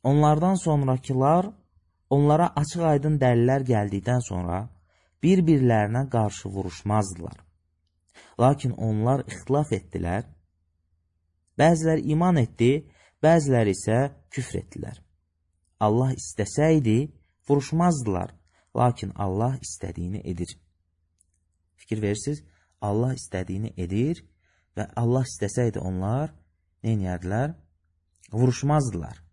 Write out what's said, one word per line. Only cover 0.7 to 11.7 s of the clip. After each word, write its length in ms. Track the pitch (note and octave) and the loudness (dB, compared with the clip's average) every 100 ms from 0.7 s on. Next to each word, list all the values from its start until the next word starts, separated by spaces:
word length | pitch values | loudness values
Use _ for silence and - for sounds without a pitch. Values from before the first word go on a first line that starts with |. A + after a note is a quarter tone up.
| D3 C3+ B2+ - C3 C3+ E3+ G3 - _ _ _ _ _ | 0 0 -2 -2 0 4 2 0 -8 _ _ _ _ _
onlara 380 | C#3 D3 D#3 F3 - | 2 4 4 2 0
açıq-aydın 560 | D3 F3 E3 C#3+ D3+ D3+ | -4 -2 0 2 0 2
dəlillər 420 | B2+ A#2+ A#2+ C#3 | 4 4 4 2
gəldikdən 580 | B2+ A2+ G2+ G2+ G#2 B2 | 0 0 0 -4 -2 -2
sonra 480 | A#2 F#2 F2 F2+ A2+ - _ _ _ _ | -2 -6 -4 -6 -8 -16 _ _ _ _
bir-birlərinə 880 | D#3+ F#3+ E3 D3 B2+ A2+ G#2 A#2+ C3+ | 2 4 4 4 4 4 2 -2 -2
qarşı 400 | A#2 G#2+ - G2+ | -2 -2 -4 -10
vuruşmazdılar. 880 | G2 F2+ - G2+ G#2+ F#2+ F2 E2 - _ _ _ _ _ _ _ - - - | -8 -8 -8 -2 -2 -2 -8 -14 -16 _ _ _ _ _ _ _ -20 -20 0
Lakin 320 | B2 C#3+ B2+ | 2 2 -4
onlar 480 | - A2+ G#2+ A2+ C#3 | -4 -4 0 0 -2
ixtilaf 520 | - - - C#3 D3+ | -4 -14 -2 -2 0
etdilər. 520 | G2 - F#2 E2+ F#2+ B2 - _ _ _ _ _ _ _ _ _ _ _ - | -6 -6 -8 -4 -6 -8 -20 _ _ _ _ _ _ _ _ _ _ _ 2
Bəzilər 420 | D#3 | 4